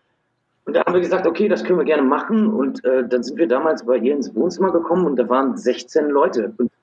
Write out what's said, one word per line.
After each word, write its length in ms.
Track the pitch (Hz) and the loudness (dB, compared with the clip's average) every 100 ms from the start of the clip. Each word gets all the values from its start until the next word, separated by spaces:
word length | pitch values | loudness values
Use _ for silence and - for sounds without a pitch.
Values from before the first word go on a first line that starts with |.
| _ _ _ _ _ _ - | _ _ _ _ _ _ -2
Und 100 | 160 | 0
da 100 | - | 2
haben 80 | |
wir 80 | 180 | 0
gesagt, 240 | - 180 170 | 0 0 0
okay, 220 | 165 208 | 0 0
das 160 | 180 | 0
können 160 | - 180 | 0 0
wir 60 | 143 | 2
gerne 180 | 151 | 2
machen. 440 | 131 147 - 220 214 | 2 0 0 0 2
Und, 380 | 214 135 - 127 | 0 -2 -2 0
äh, 220 | 131 120 | 0 2
dann 160 | 123 | -2
sind 140 | 117 147 | -2 -2
wir 100 | 165 | 0
damals 380 | 127 160 156 117 | 2 0 -2 0
bei 120 | 127 | 0
ihr 160 | 113 | 2
ins 220 | 147 107 110 | 0 -2 -2
Wohnzimmer 360 | 165 175 190 | -2 0 0
gekommen 340 | 170 - 175 165 | 0 0 0 0
und 100 | 127 | 0
da 120 | 110 | 0
waren 300 | 127 135 110 | 0 0 -2
sechzehn 520 | 117 123 - 156 147 | -2 -4 -2 -2 2
Leute. 440 | 139 151 127 101 - | 2 2 0 -4 -4
Und, 140 | 120 - | -4 -4